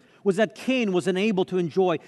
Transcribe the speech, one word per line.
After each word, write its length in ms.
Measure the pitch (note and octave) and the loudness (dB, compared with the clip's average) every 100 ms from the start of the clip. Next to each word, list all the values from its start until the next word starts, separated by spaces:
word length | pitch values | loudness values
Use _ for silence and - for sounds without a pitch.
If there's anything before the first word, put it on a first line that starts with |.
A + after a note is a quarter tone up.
| _ _ | _ _
was 140 | G3+ F3+ | -2 2
that 180 | G#3+ - | 0 -2
Cain 360 | - C4 G#3+ | -2 0 0
was 160 | F3+ F3+ | 0 0
unable 380 | F#3 G#3+ F#3 F3+ | 0 0 0 0
to 140 | F#3 | -2
enjoy 400 | E3+ F3+ F#3 D#3+ | -2 0 0 0